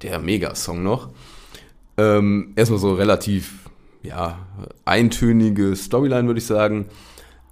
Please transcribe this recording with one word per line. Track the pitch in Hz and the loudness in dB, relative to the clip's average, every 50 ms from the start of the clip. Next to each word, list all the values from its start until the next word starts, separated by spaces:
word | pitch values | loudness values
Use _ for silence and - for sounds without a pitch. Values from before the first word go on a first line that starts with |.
| - | -12
der | - 90 82 | -8 -8 -6
Megasong | 76 85 107 98 85 73 - - - - 85 85 90 | -2 -2 -2 -2 -2 -4 -6 -8 -8 -8 -6 -4 -2
noch. | 95 113 123 123 - - - - - - - - - - - - - - _ - - _ - | -2 -2 -4 -4 -8 -18 -20 -20 -20 -20 -20 -20 -20 -20 -20 -20 -20 -20 _ -20 -8 _ 0
Ähm, | 107 107 104 104 104 101 101 101 - - - | 2 4 4 4 4 2 0 0 -2 -4 0
erstmal | 107 110 110 110 98 | 0 2 2 2 2
so | 95 98 92 | 0 0 0
relativ, | 92 101 107 98 92 - 104 101 92 82 - - - - - - - - - _ _ - | 2 2 2 2 2 2 0 -2 -2 -4 -6 -12 -18 -20 -20 -20 -20 -20 -20 _ _ -16
ja, | 87 - 90 85 85 85 90 95 92 98 98 - - - _ _ | -12 -8 -6 -6 -6 -6 -10 -14 -16 -16 -16 -16 -18 -18 _ _
eintönige | - 90 110 117 110 - - 127 117 117 113 110 110 101 101 101 98 95 | 0 2 4 4 2 2 2 2 4 4 4 4 4 2 2 2 0 0
Storyline, | 95 - - 120 123 143 139 127 123 120 | -2 -2 -2 0 0 2 2 0 0 0
würde | 120 117 117 | 0 -2 -2
ich | 113 | -2
sagen. | - 110 107 107 107 107 104 101 101 - - - - - - - - - - _ _ | -2 0 2 2 2 0 -2 -6 -8 -12 -20 -20 -20 -20 -20 -20 -20 -20 -20 _ _